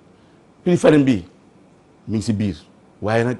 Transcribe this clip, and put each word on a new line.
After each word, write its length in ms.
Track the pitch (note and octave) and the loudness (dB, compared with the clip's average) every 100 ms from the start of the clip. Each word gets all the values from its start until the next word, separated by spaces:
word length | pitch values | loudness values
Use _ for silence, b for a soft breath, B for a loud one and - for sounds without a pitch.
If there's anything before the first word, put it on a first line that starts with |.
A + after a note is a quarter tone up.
| _ b b b b _ | _ b b b b _
Prix 120 | - F3 | -2 2
farine 260 | - D3+ | 4 4
bi 200 | C3 G#2+ E2+ - _ _ _ _ _ _ - | 4 0 -4 -20 _ _ _ _ _ _ -8
mi 80 | G#2+ | -6
ngi 40 | |
si 100 | G2+ | -4
biir, 240 | G#2 G#2 F2 - _ _ _ | -2 -4 -6 -12 _ _ _
waaye 220 | G2 A#2 | -4 0
nag 120 | A#2 B2+ | -2 -4